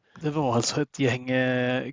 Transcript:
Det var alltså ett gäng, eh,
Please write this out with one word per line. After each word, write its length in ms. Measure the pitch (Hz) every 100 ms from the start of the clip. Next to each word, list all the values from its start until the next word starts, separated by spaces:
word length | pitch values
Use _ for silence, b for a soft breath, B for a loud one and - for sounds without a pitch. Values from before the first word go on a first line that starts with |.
| _ -
Det 80 | 156
var 260 | 151 135 117
alltså 260 | 117 151
ett 180 | 147 -
gäng, 300 | 131 123 127
eh, 640 | 127 127 127 123 127 131